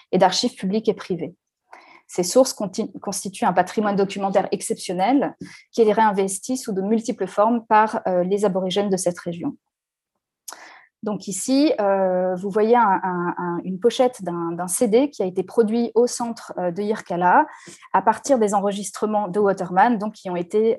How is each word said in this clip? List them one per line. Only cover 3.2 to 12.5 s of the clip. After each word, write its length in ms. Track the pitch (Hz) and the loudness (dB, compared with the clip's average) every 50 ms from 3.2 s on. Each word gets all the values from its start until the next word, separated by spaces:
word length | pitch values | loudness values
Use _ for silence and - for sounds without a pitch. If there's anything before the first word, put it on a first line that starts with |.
| - 196 - - 240 | -8 -10 -6 -2 0
un 80 | 202 175 | 2 4
patrimoine 420 | 185 180 - - 226 208 208 202 | 2 2 2 0 -2 0 0 0
documentaire 520 | 190 196 196 - 202 196 196 190 196 185 - 196 | 0 0 -2 -2 -4 -4 0 0 0 0 0 -4
exceptionnel 800 | 180 - - 214 - - - 180 180 185 220 269 285 190 147 - _ - - - - _ _ - | -6 -4 -6 -6 -6 -6 -6 -2 0 2 2 2 2 2 0 -4 _ -16 -18 -18 -20 _ _ 0
qui 80 | - | 4
est 100 | 226 214 | 4 4
réinvesti 680 | 208 226 220 214 196 202 196 190 190 - - - 254 254 | 6 4 4 4 2 2 0 -2 -4 -6 -6 -6 -6 -6
sous 140 | - 240 196 | -6 -4 -4
de 80 | 185 190 | -4 0
multiples 440 | 202 226 220 226 - 240 - 190 | 0 0 0 0 -4 -6 -4 -6
formes 380 | 185 - 208 208 226 240 233 226 | -4 0 2 2 2 2 0 0
par, 380 | - 220 214 220 220 233 226 - | 2 4 4 4 2 0 -4 -2
euh, 160 | 190 185 180 175 | 0 0 0 2
les 220 | 185 202 202 208 | 2 0 2 2
aborigènes 460 | 202 180 190 190 185 180 202 202 208 | 0 0 0 -2 -2 -2 -2 0 0
de 80 | 190 180 | 0 0
cette 200 | - 175 170 - | 0 -2 -4 -4
région. 380 | - 180 170 175 151 143 - - _ _ _ _ _ _ _ _ _ _ _ _ _ _ _ _ _ - - - - - - - _ _ _ _ - | -6 -8 -8 -6 -6 -8 -8 -10 _ _ _ _ _ _ _ _ _ _ _ _ _ _ _ _ _ -20 -20 -18 -20 -20 -20 -20 _ _ _ _ -8
Donc 260 | 208 208 185 - 208 | -8 -8 -6 -8 -8
ici, 440 | 190 - - - 262 277 294 311 - - | -8 -6 -2 0 2 4 4 2 2 2
euh, 540 | 208 196 196 196 190 185 185 185 185 185 185 | 2 2 2 2 2 2 2 0 0 0 -2
vous 160 | 180 190 202 | -2 -4 -2